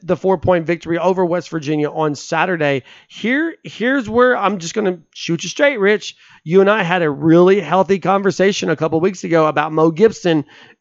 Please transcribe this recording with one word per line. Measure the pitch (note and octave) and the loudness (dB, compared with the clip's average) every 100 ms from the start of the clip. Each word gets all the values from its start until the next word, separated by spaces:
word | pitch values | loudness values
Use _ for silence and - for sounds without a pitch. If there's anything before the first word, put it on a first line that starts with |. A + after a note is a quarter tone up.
the | E3 F3 | -6 -2
four-point | F#3+ F#3 - F3+ D#3+ | 0 -2 0 0 0
victory | E3+ D#3 E3+ | -6 -4 -2
over | F3 F#3 | -2 0
West | F3 F3 - | 0 -2 -4
Virginia | E3 C#3 D3+ D3 | -8 -4 -2 -2
on | D#3+ D#3 C#3 | -2 -2 -4
Saturday. | - E3 F#3 E3+ D3 C#3 - - _ | -4 -2 -2 -2 -2 -2 -6 -20 _
Here, | - G#3+ C4+ E4 - | -8 -4 -2 -4 -8
here's | C3 - A#3 C#4 G#3 | -18 -4 -2 -2 -2
where | A#3 B3+ B3 | 2 2 2
I'm | G3 G3+ | -2 -4
just | E3 | -6
gonna | A3 G3+ F3 _ | -4 -4 -4 _
shoot | - - E3+ | -16 -6 -4
you | F3+ | -6
straight, | - C#4+ B3+ | 0 0 2
Rich. | G3 G#3 - - _ - | 0 0 -4 -18 _ -20
You | D3+ F#3 | 0 2
and | G3 | 4
I | G#3+ | 2
had | E3+ F#3 | 0 0
a | D#3 | 0
really | C#3 D#3+ E3 F3+ G3+ | 0 4 6 6 4
healthy | D3+ F3+ F3 G3 | 2 0 0 0
conversation | E3 G3 G3+ - F#3+ - F3+ | 0 0 0 2 0 0 -2
a | D#3 | -2
couple | D#3+ D#3+ | 0 0
weeks | F#3 F#3 | -2 -4
ago | F#3 E3 D#3 | -2 2 2
about | C#3+ D#3 | 0 -2
Mo | D#3 E3 | 2 0
Gibson, | D#3+ A3 F#3+ F3 D#3 - - - _ | 4 2 2 0 0 -2 -14 -20 _